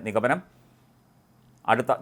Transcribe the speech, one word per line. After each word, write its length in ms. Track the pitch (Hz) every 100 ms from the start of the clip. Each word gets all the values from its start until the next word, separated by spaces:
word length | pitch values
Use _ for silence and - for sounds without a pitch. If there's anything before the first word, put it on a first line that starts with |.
| 110
നിഗമനം. 320 | 104 123 175 - _ _ _ _ _ _ _ _ _ _ _ -
അടുത്ത 200 | 117 123 -